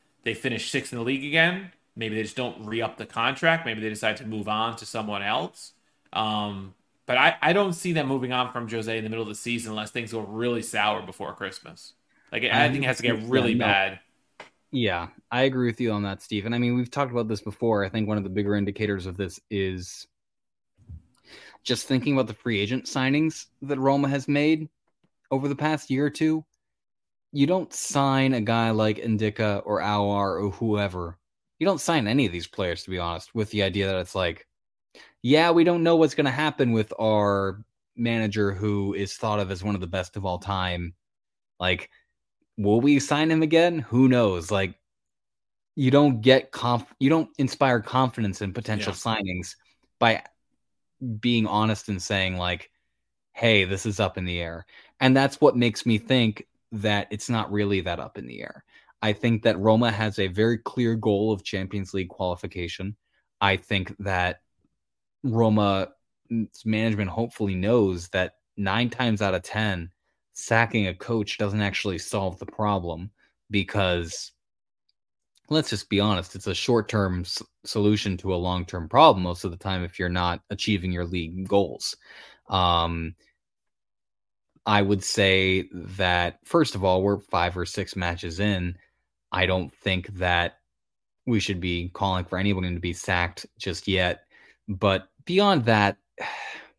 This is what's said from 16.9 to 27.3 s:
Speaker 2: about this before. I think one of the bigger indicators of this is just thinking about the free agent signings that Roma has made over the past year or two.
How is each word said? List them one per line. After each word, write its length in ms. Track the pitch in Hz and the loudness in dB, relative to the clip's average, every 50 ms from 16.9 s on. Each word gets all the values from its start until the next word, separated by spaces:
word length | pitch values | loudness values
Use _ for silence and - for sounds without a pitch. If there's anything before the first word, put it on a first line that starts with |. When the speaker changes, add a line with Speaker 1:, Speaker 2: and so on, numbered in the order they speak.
| - 143 139 123 | -2 -2 -2 -2
Speaker 2:
about 160 | 120 120 117 | -2 -4 -4
this 140 | 110 110 101 | -4 -4 -6
before. 440 | - 107 107 - - 113 110 101 98 | -8 -10 -6 -2 0 2 2 2 0
I 40 | 95 | 0
think 180 | 98 113 107 | -2 -2 -2
one 100 | 101 107 | -2 -2
of 60 | 107 98 | -4 -4
the 60 | 98 | -4
bigger 260 | 92 107 101 101 104 | -2 -2 0 0 0
indicators 500 | 104 101 104 101 - 110 101 101 95 85 | 0 0 -2 -4 -4 -2 -2 -2 -4 -6
of 120 | 92 87 | -8 -6
this 220 | 92 98 90 - - _ - | -6 -8 -8 -8 -14 _ -8
is 560 | 110 98 98 95 92 92 90 - - - - _ _ _ _ _ _ _ _ _ _ _ _ _ _ _ _ - - - _ _ _ _ _ - - - - - - - - | -4 -4 -2 -4 -4 -6 -10 -12 -16 -18 -20 _ _ _ _ _ _ _ _ _ _ _ _ _ _ _ _ -20 -20 -20 _ _ _ _ _ -20 -20 -20 -20 -20 -20 -10 -4
just 240 | - 123 113 - | -4 -4 -4 -2
thinking 260 | - 135 127 127 147 143 | 0 0 0 2 2 2
about 140 | 131 127 | 2 0
the 60 | 110 110 | -2 -4
free 260 | - - 123 113 98 | -6 -4 -2 0 0
agent 260 | 101 101 127 127 - | 0 -2 -2 -4 -6
signings 640 | - - 143 131 131 139 147 160 160 - - - _ _ - 139 | -4 -4 -2 0 2 2 2 2 0 -2 -6 -16 _ _ -12 -6
that 160 | 139 143 135 | -4 -2 0
Roma 280 | 131 139 139 139 143 | 2 2 4 4 2
has 200 | 139 139 139 127 | 0 0 -2 0
made 420 | - 143 143 147 156 160 156 156 - _ _ _ _ _ _ _ _ _ _ _ - | 0 0 2 4 2 2 0 -2 -8 _ _ _ _ _ _ _ _ _ _ _ -4
over 160 | 135 135 135 | -4 -2 -2
the 80 | 143 143 | -2 -4
past 340 | 143 147 156 156 151 - - | -2 -2 -2 -2 -2 -2 -2
year 160 | 131 135 147 | 0 0 0
or 40 | 147 | 0
two. 340 | 147 - 156 156 160 160 156 _ _ _ _ _ _ _ _ _ _ _ _ _ _ _ _ _ | 0 0 0 0 0 0 -4 _ _ _ _ _ _ _ _ _ _ _ _ _ _ _ _ _